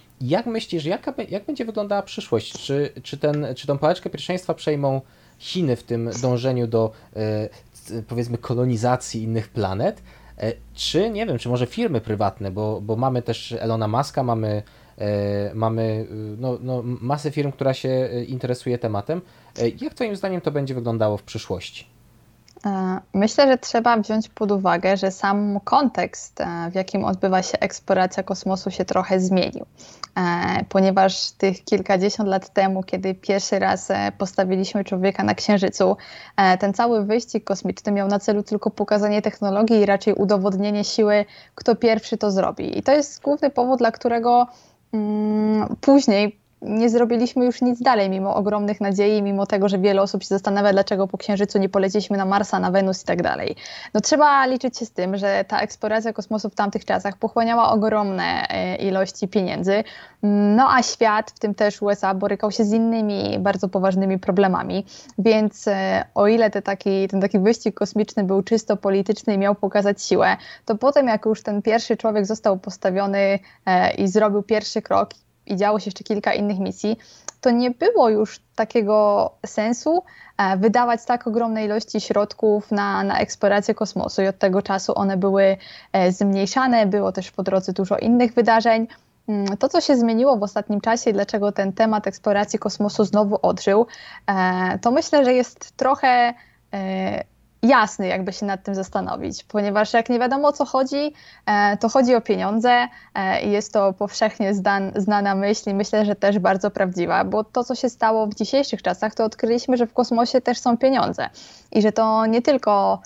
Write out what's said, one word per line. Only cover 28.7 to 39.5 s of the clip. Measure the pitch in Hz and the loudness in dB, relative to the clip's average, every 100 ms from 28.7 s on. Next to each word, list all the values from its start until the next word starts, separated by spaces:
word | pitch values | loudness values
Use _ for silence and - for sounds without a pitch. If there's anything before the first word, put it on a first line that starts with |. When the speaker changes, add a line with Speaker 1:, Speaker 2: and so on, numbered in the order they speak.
Speaker 2:
się | - 185 | -6 -2
trochę | 185 180 190 | -2 0 0
zmienił. | 185 185 - - - _ - - - - | 2 2 0 -6 -16 _ -20 -20 -10 -4
E, | 175 170 185 185 190 | -2 -2 -2 -4 0
ponieważ | 196 190 190 190 - - | 2 4 4 2 2 -8
tych | - 196 185 | -2 -2 -2
kilkadziesiąt | - 196 190 190 196 208 202 | -2 -2 2 0 0 0 -2
lat | 190 - | -2 -2
temu, | - 190 190 | 0 0 0
kiedy | 185 185 190 185 | -4 -4 -4 -6
pierwszy | - 196 - 196 | -2 -2 0 0
raz, | 190 190 - | 0 -2 -2
e, | 196 202 202 | -2 -4 -4
postawiliśmy | 190 - 185 185 190 208 | -6 -2 0 0 -2 -4
człowieka | 196 185 190 190 | -2 0 0 0
na | 202 196 | -2 -2
Księżycu, | - 208 196 - 190 202 - - - - | 2 2 2 2 2 2 -6 -20 -8 2
e, | 190 185 | 4 4
ten | 202 | 0
cały | 196 240 226 202 | 0 2 2 2
wyścig | 226 - 214 | 0 0 -6
kosmiczny | - 190 185 185 - | -4 -4 -4 -4 -2
miał | 202 196 | 0 0
na | 202 | 0
celu | - 208 | 0 -2
tylko | 202 208 214 | -2 -2 -4
pokazanie | - 208 208 208 208 | -4 0 2 2 0
technologii | 208 - 202 | -2 -2 -2